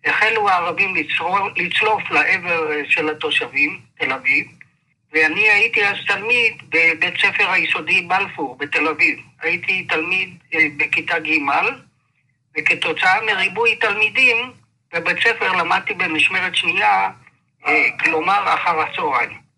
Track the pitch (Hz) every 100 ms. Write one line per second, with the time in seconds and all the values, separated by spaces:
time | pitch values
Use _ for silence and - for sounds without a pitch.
0 | - - - 226 403 370 170 - - -
1 | 151 - 165 190 196 - 175 - 220 208
2 | - 240 226 185 175 165 156 151 143 165
3 | 156 156 156 - - 143 147 - - _
4 | - 131 - - - - - _ _ _
5 | _ 156 151 175 214 208 226 220 202 202
6 | - 196 214 240 233 - - 160 - 160
7 | 175 175 - - 190 180 156 - 156 -
8 | 170 185 196 - 143 120 147 156 151 156
9 | 160 - - _ 160 175 - 220 - 160
10 | 165 190 185 180 _ 165 156 143 - -
11 | - 160 156 156 139 - - 262 - _
12 | _ _ _ _ _ - - 160 165 156
13 | 185 196 220 190 185 185 466 - 214 208
14 | 208 202 247 226 254 - _ _ _ 170
15 | - 170 233 226 208 180 170 185 190 190
16 | 180 156 - 185 180 175 - 190 208 196
17 | - - - _ _ _ - - - -
18 | 165 160 160 202 180 165 180 160 151 -
19 | 156 127 104 101 _